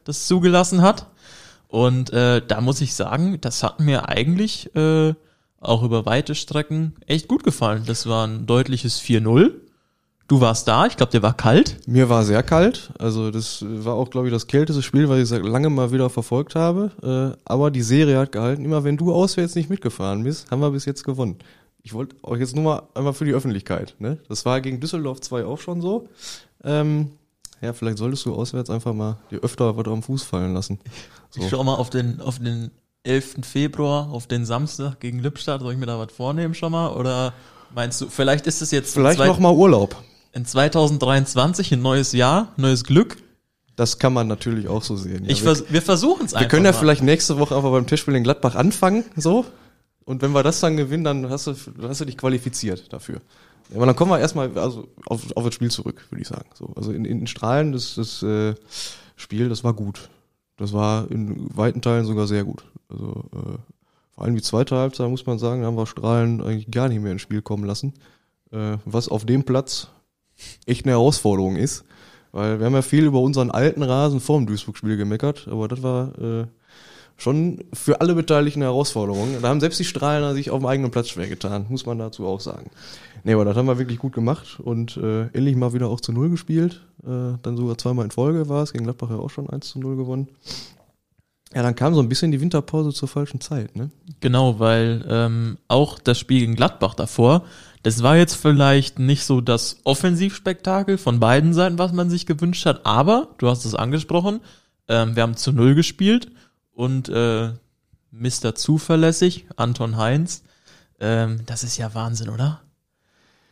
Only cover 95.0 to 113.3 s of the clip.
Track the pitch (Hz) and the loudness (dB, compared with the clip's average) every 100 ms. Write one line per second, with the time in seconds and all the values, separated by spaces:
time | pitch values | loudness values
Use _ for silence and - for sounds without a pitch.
95 | - 117 117 117 113 - - 127 147 - | -2 0 0 0 -2 -6 0 2 2 0
96 | - 120 - 131 117 117 165 - 95 - | 0 0 2 2 2 2 0 2 -2 -2
97 | - - 117 170 - - - _ 113 113 | -4 4 6 6 2 -12 -20 _ -2 2
98 | 123 165 175 - 151 143 139 139 135 - | 6 6 6 4 4 6 6 4 2 0
99 | 131 143 - 127 120 117 - - 143 135 | 2 2 2 0 2 0 -2 -4 -2 2
100 | 185 175 196 - 190 180 190 190 190 190 | 2 2 0 -2 -6 -4 -2 0 0 0
101 | - 120 113 135 160 170 180 170 180 175 | 0 2 4 6 4 4 2 2 0 0
102 | 175 175 - 147 175 175 - 135 - 110 | 0 0 -2 0 0 0 0 0 2 2
103 | 156 233 320 - 120 123 110 - 120 151 | 4 2 0 -2 0 0 -2 -4 -2 -2
104 | 156 170 190 220 - _ _ _ - 113 | -2 0 0 -4 -10 _ _ _ -2 0
105 | 113 117 117 110 - 123 127 143 160 - | 2 2 0 0 0 4 6 6 2 2
106 | 196 240 - - _ _ _ - 123 131 | 2 2 0 -14 _ _ _ -6 -2 -2
107 | 120 117 117 113 113 117 _ _ _ _ | -2 0 2 0 -2 -6 _ _ _ _
108 | _ 113 123 - 113 - - 151 - 160 | _ -6 -4 -2 -4 -2 0 0 2 4
109 | 160 165 180 - - - 117 123 117 110 | 4 4 2 0 -10 -4 -2 -2 -2 0
110 | 110 143 175 - _ _ _ _ _ _ | 2 2 0 -6 _ _ _ _ _ _
111 | 107 113 113 113 113 117 120 - 113 113 | -2 0 0 -4 -6 -8 -6 -6 -6 -6
112 | 117 110 110 110 139 156 _ _ _ _ | -6 -6 -6 -2 -2 -2 _ _ _ _
113 | _ _ _ | _ _ _